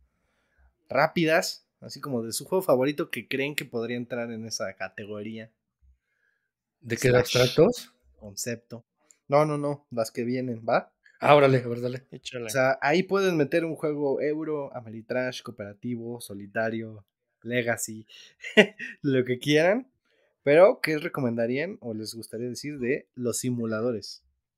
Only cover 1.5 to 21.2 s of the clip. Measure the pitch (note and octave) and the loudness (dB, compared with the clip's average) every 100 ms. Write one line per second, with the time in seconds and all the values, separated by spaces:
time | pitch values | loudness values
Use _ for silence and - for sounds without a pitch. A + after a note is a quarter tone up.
1.5 | - _ _ A#2+ C#3+ C#3+ B2 A2+ G#2+ C#3+ | -6 _ _ -18 -14 -6 -4 -4 -8 -4
2.5 | F#3+ F3+ B2+ C3+ D3 D#3+ B2 G#2+ C3 C#3+ | 0 4 4 2 -2 -4 -8 -6 -4 -4
3.5 | D3 A#2+ A#2+ A2+ B2 A#2+ B2 A#2 A2+ A2+ | -4 -6 -4 -4 -6 -6 -6 -6 -8 -8
4.5 | - G2+ - F#2+ - G#2 G#2 G#2+ A2 A2 | -8 -8 -8 -12 -12 -12 -10 -10 -12 -14
5.5 | _ _ _ _ _ _ _ _ _ _ | _ _ _ _ _ _ _ _ _ _
6.5 | _ _ _ A#2 A2+ B2+ B2 A#2+ B2 B2 | _ _ _ -6 0 4 4 4 4 4
7.5 | - F#3 A#3+ - _ _ _ G#2+ G2 - | 6 4 4 -8 _ _ _ -16 -10 -10
8.5 | A#2 _ A2+ - _ _ _ - C#3 D#3 | -10 _ -20 -20 _ _ _ 0 4 4
9.5 | D3 C#3+ C#3+ _ A#2+ A2+ - A#2+ B2+ B2+ | 0 -4 -6 _ -6 -4 -4 -4 -4 -4
10.5 | A2+ A2 C#3+ - _ _ - - D3 C#3 | -6 0 0 -2 _ _ 0 6 8 8
11.5 | C3 A#2+ A#2+ B2 B2+ - C#3 - B2+ A2+ | 6 2 -6 -6 -8 -12 -18 -12 -8 -4
12.5 | C3 C3 C3+ C#3 E3+ F#3 G3 F#3+ E3 C3+ | 0 2 2 2 2 2 2 2 2 2
13.5 | E3+ E3 D3 D#3 D3 C#3+ C3+ C#3+ D3+ D#3 | 2 0 -4 -4 -2 -2 0 0 -2 -4
14.5 | D3+ C#3 B2+ A2+ A2+ A2 B2+ B2+ B2 - | -6 -6 -10 -12 -12 -6 -4 -2 -6 -10
15.5 | G#2+ G2+ G2+ B2 A#2+ A#2 A#2+ - G2+ G2+ | -12 -12 -10 -8 -6 -6 -10 -12 -12 -8
16.5 | A2+ A2+ A2+ A2+ G#2+ - _ _ _ A2+ | -4 -2 -2 -8 -14 -20 _ _ _ -4
17.5 | B2 A#2 A2 - A2 - - - _ - | -2 0 -2 -4 -12 -18 -20 -20 _ 0
18.5 | - G3+ - - - C#3+ C3 B2 B2+ D3 | 4 4 2 -16 -6 0 2 2 -2 2
19.5 | D3 E3+ A3+ C4 _ _ _ _ _ C#3 | 4 4 2 -2 _ _ _ _ _ 4
20.5 | D3+ G3+ C4 - D3+ E3+ - | 8 8 6 -2 -4 -4 -2